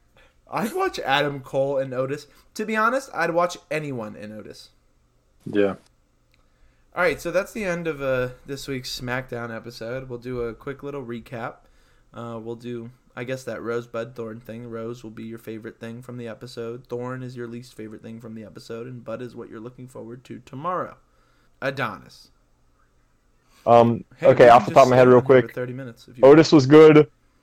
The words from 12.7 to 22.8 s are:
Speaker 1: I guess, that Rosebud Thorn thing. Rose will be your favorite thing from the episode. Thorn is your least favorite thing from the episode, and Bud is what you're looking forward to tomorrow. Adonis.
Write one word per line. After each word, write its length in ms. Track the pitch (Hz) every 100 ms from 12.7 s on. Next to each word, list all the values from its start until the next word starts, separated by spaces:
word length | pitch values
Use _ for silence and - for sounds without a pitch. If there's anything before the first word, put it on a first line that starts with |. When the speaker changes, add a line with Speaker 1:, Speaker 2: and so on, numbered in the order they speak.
| 120 117 127 _ -
Speaker 1:
I 80 |
guess, 200 | 123 131
that 180 | 127 104
Rosebud 540 | 104 117 123 113 120 123
Thorn 240 | 113 113
thing. 280 | - 110 120
Rose 360 | 113 117 123
will 80 | 113
be 120 | 113
your 140 | 113 113
favorite 420 | 110 110 113 -
thing 220 | 113 117
from 160 | 123 123
the 100 | 117
episode. 600 | 110 123 120 117 120 -
Thorn 340 | 123 123 127
is 160 | 127 123
your 80 | 120
least 300 | 120 123 -
favorite 260 | 110 107
thing 180 | 110 113
from 140 | 117
the 100 | 110
episode, 440 | 104 - - 117 123
and 160 | 123
Bud 180 | 113 113
is 140 | 123 117
what 120 | 110
you're 100 | 110
looking 280 | 113 127 127
forward 360 | 123 113 123
to 160 | - 113
tomorrow. 540 | - 127 165 180 110 - _ _ _ _ _ _
Adonis. 680 | 135 139 120 90 62 - _ _ _ _ _ _